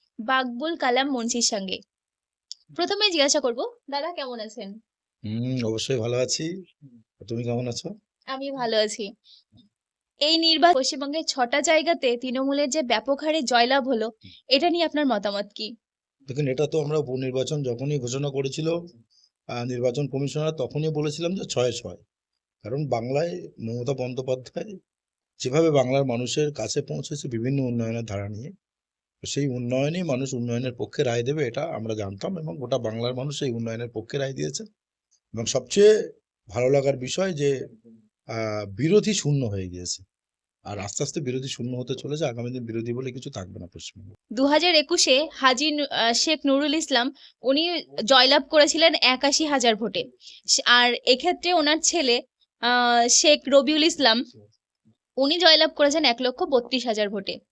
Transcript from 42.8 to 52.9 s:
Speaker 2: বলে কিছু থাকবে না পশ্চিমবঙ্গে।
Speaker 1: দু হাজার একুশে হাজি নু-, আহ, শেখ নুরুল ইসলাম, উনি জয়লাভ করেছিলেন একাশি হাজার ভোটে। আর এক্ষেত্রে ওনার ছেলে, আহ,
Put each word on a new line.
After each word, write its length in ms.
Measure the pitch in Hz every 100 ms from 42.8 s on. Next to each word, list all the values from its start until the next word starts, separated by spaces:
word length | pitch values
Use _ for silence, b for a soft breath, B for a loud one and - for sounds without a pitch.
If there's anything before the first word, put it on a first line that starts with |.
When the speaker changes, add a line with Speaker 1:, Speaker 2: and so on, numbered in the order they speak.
| 117
Speaker 2:
বলে 200 | 120 131
কিছু 180 | 123 139
থাকবে 300 | 120 92 95
না 60 | 87
পশ্চিমবঙ্গে। 480 | - - 98 98 - -
Speaker 1:
দু 120 | 220
হাজার 300 | 277 302 349
একুশে 540 | 320 302 339 320 262 311
হাজি 380 | - 262 254 302
নু-, 200 | 294 277
আহ, 220 | 139 226
শেখ 280 | 233 330 302 277
নুরুল 280 | 269 294
ইসলাম, 380 | 320 311 247 262 - B B
উনি 400 | 240 277 339 339 - -
জয়লাভ 380 | 214 262 262 285 285
করেছিলেন 440 | 311 294 320 330
একাশি 500 | 302 247 254 277 285
হাজার 320 | 311 277 233 214
ভোটে। 340 | 220 175 - _ B B B - -
আর 280 | 240 240 240
এক্ষেত্রে 480 | - 254 339 349 349
ওনার 260 | 349 294 311
ছেলে, 400 | - 339 262 247 247 _ _ -
আহ, 480 | 240 247 240